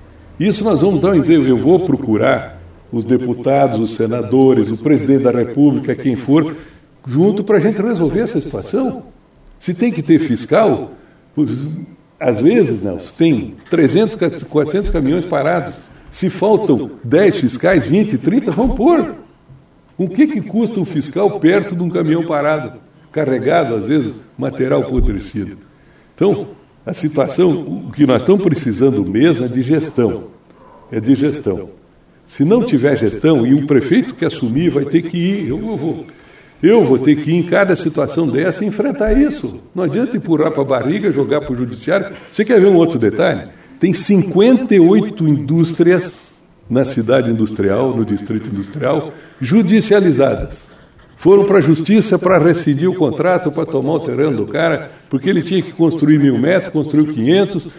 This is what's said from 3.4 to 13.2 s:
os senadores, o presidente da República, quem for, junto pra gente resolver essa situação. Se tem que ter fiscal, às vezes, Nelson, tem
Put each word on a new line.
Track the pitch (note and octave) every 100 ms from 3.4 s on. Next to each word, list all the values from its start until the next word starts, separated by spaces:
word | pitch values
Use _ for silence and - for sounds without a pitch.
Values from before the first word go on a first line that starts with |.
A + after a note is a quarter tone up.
| B2 C#3 C#3 A2+
os | A2 -
senadores, | A2+ A#2+ A2 C3 C3 C3 G#2
o | A2+
presidente | D3+ D3 C3+ C3+
da | B2+
República, | A#2+ A#2+ A#2+ C#3+ B2 C3+
quem | B2 C#3 A#2
for, | B2+ D3+ D#3+ D3+ - - _ _ C3
junto | C3 G3 G3+
pra | G#3 G#3
gente | G3+ G#3
resolver | A3 G3 D#3 F#3
essa | A3+ D#3+
situação. | D3+ G#2 - G3 B2+ F2+ - _ _ _ - _
Se | -
tem | F3 A#3+
que | E3+
ter | D3 D#3
fiscal, | D#3+ A2+ - E3 - A#2+ - - - _ _ - B2+ B2 D3 D#3+ C4 - _ _
às | C#3+ A2
vezes, | C#3+ A#3 C#3+ G#2+
Nelson, | G2 F2 F#2
tem | -